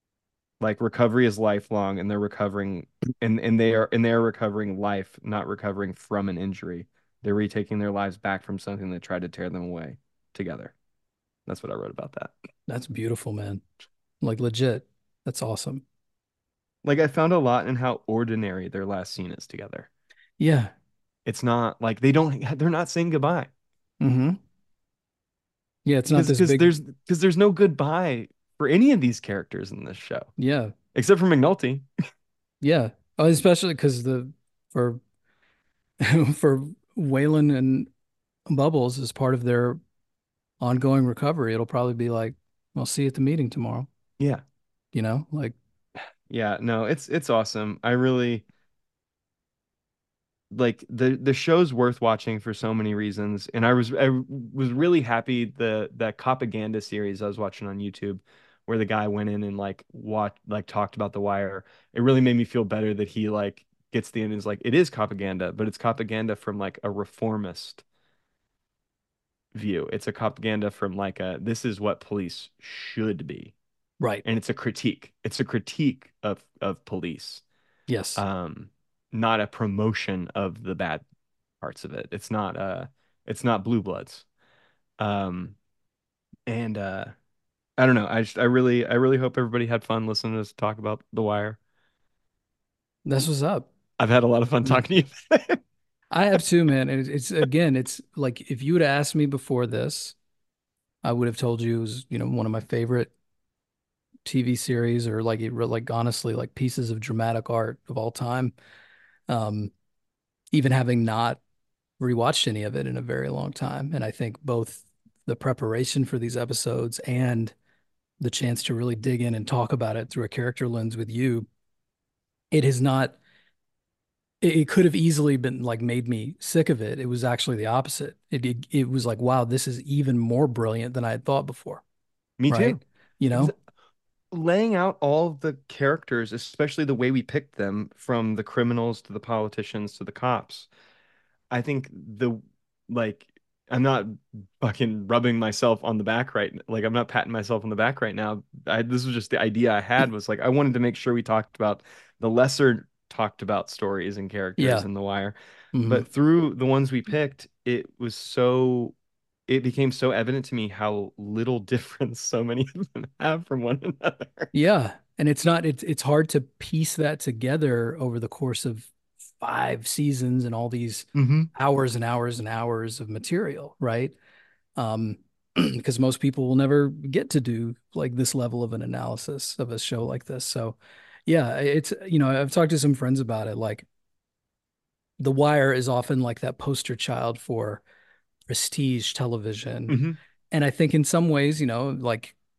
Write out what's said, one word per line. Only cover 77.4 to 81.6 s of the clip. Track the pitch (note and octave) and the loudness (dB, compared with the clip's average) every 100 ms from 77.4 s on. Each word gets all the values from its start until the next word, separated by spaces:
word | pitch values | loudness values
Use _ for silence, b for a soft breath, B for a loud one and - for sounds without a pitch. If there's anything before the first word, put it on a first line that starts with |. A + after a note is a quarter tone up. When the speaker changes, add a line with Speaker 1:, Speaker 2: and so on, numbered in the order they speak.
| _ _ _ _ - | _ _ _ _ -4
Speaker 2:
Yes. | A2+ F#2 - | -4 -2 -4
Speaker 1:
Um, | G2 F#2+ E2+ - - _ _ _ _ | -4 -4 -6 -10 -16 _ _ _ _
not | A2+ A2+ A2 | -2 2 2
a | G#2 | 0
promotion | - A2 G2 A2 G#2+ - F#2 F2 | -2 -2 2 0 0 -4 -4 -4
of | - G2 A2 | -4 -4 -4
the | F#2 | -8
bad | F2+ F2 D#2 _ _ _ _ _ - | -4 -4 -4 _ _ _ _ _ -12